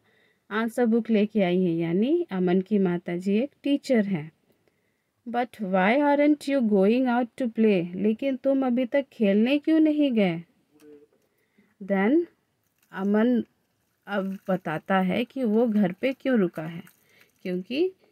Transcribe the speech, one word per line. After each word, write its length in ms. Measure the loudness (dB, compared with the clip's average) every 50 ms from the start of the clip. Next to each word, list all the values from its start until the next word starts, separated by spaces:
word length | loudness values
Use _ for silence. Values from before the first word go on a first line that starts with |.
| _ _ _ _ _ _ _ _ _ -8
आंसर 340 | -6 -4 -4 -4 -2 -2 0
बुक 240 | 2 0 0 0 0
लेके 320 | 0 0 0 0 0 0
आई 220 | 0 2 2 2 0
हैं, 120 | 0 0
यानी 520 | -2 -2 -2 0 0 0 0 0 -2 -2 -4
अमन 300 | -4 -2 0 2 2 0
की 180 | 0 0 0 0
माताजी 560 | 0 0 -2 -4 -6 -6 -8 -6 -2 -2 0
एक 160 | 0 -2 -4 _ _ -4
टीचर 420 | -2 -2 -2 0 0 0 0 0
हैं। 260 | 0 -2 -6 -6 -10 -16 _ _ _ _ _ _ _ _ _ _ _ _ _ _ _ _ _ _ -8
But 220 | -4 -4 -4 -4
why 460 | -6 -8 -4 -2 0 2 2 2 2 2
aren't 520 | 2 2 2 4 4 4 2 2 0 -2
you 120 | -2 0 2 2
going 360 | 4 4 4 4 4 2 0
out 220 | 0 0 -2 -2 -4 _ -6
to 60 | -6 -4
play? 480 | -2 0 2 2 2 2 0 -4 -4
लेकिन 400 | -2 -2 -2 -2 -2 -4 -4 -4
तुम 300 | -2 0 0 0 0 0
अभी 200 | 0 0 -2 -2
तक 200 | 0 -2 -2 -2 -4
खेलने 480 | _ -2 0 2 4 2 2 2 0 0
क्यों 200 | 0 2 2 4
नहीं 320 | 4 2 2 2 0 2
गए? 320 | 2 2 2 0 0 -4 -8 _ _ _ _ _ _ _ -20 -20 -20 -20 -20 _ _ _ _ _ _ _ _ _ _ _ _ _ _ -14 -8
Then 420 | -4 -2 0 2 2 2 2 0 -2 _ _ _ _ _ _ _ _ _ _ _ _
अमन 520 | -10 -6 -2 0 0 2 2 2 2 0 -2 -4 _ _ _ _ _ _ _ _ _ _ _ -8
अब 300 | -6 -6 -6 -6 -8 -8 _ -4
बताता 500 | -4 -4 -4 -6 -6 -6 -4 -2 0 0
है 260 | 0 0 -2 -2 -4
कि 180 | -6 -6 -6 -4
वो 240 | 0 0 0 0 0
घर 240 | 2 0 0 0
पे 220 | -2 -4 -4 -6 -4
क्यों 260 | -4 -2 0 0 2
रुका 240 | 0 0 -2 -6 -12
है, 200 | -12 -12 -14 -16 -18 _ _ _ _ _ _ _ _ _ _ -10
क्योंकि 480 | -8 -8 -8 -8 -6 -4 -4 -4 -4 -4 _ _ _